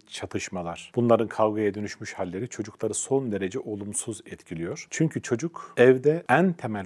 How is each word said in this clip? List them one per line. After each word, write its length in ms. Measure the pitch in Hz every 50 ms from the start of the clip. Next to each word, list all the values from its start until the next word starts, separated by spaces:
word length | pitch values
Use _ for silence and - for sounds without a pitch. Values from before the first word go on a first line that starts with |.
| - _
çatışmalar, 840 | - - - 117 - 101 - - - 92 87 85 85 - - - -
bunların 320 | 123 120 120 117 110 117 104
kavgaya 460 | - - 110 107 104 107 107 104 101
dönüşmüş 400 | 107 104 98 - - 110 - -
halleri 340 | - 98 90 85 95 120 123
çocukları 460 | - - 104 - - - - 107 101
son 380 | - - - 135 135 135 120
derece 280 | 101 95 95 92 101 135
olumsuz 640 | - 117 107 101 101 104 98 - - - 110 - -
etkiliyor. 640 | - 92 - - - 90 82 85 - - 85 - -
Çünkü 320 | - - 160 160 - -
çocuk 520 | - - 123 117 160 170 - - - - - -
evde 460 | 123 127 131 127 127 147 156 170 - -
en 240 | 123 147 180 190 170
temel 320 | - - 117 107 101 95